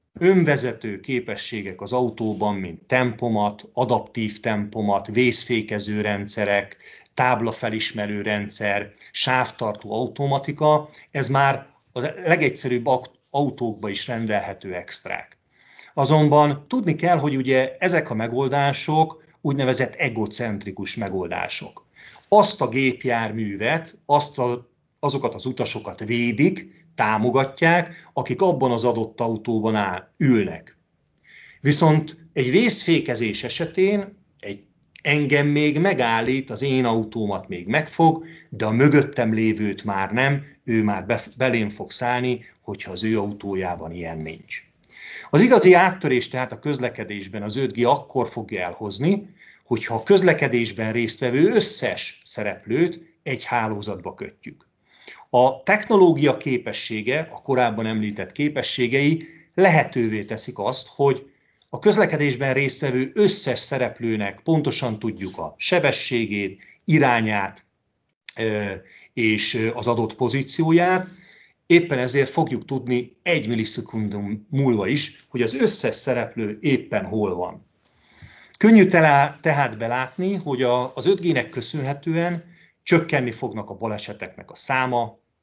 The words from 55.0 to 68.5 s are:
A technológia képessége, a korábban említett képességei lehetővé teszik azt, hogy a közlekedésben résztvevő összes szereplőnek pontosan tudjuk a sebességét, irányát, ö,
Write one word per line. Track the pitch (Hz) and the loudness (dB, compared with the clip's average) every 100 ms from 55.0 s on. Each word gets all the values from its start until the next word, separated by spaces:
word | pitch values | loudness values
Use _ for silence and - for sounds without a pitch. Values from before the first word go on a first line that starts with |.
| - - - | -20 -20 0
A | 156 127 - | 4 4 2
technológia | - 208 - 208 180 143 143 127 | 0 0 4 6 6 6 2 0
képessége, | - 123 - 101 - 107 107 143 160 | -2 -4 -4 -8 -6 -6 -2 -4 -6
a | - | -12
korábban | - 127 120 107 110 | -2 0 0 0 -4
említett | 110 107 101 92 | -4 -4 -6 -10
képességei | - 147 147 - - 120 135 143 160 - - _ | -4 -4 -2 -4 -2 0 2 2 0 -4 -20 _
lehetővé | - 185 160 127 127 113 107 | 2 4 6 2 0 -2 -2
teszik | 101 107 - - | -6 -10 -10 -6
azt, | 101 131 - | -4 -4 -8
hogy | - 139 131 - _ _ _ _ | 0 0 0 -6 _ _ _ _
a | 147 | 0
közlekedésben | 208 202 185 147 147 123 135 | 2 4 2 2 0 0 0
résztvevő | 131 139 - 143 127 131 | 0 -2 -2 -2 -2 -2
összes | - 202 - 139 113 | 2 2 2 -2 -2
szereplőnek | - 135 120 - 117 107 101 - | -2 -2 -4 -2 -4 -2 -4 -6
pontosan | - 160 143 - 127 104 | 0 0 0 -2 -4 -4
tudjuk | 113 98 92 90 | -6 -6 -10 -8
a | 82 - | -12 -6
sebességét, | - 175 143 - - 120 110 104 95 - - _ - | 0 2 2 0 -2 -2 -2 -4 -6 -8 -20 _ 2
irányát, | 156 135 117 110 104 95 - _ _ _ _ _ _ - - | 4 4 2 0 -2 -4 -10 _ _ _ _ _ _ -18 -6
ö, | 110 | -4